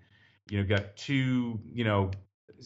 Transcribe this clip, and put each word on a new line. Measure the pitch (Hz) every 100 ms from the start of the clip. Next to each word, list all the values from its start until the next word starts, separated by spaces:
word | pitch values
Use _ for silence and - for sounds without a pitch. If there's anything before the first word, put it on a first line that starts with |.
| _ _ _ _ -
you | 101
know, | 98
got | 101 - -
two, | - 139 131 127 120 110 -
you | -
know, | 110 101 95 95 - _ - -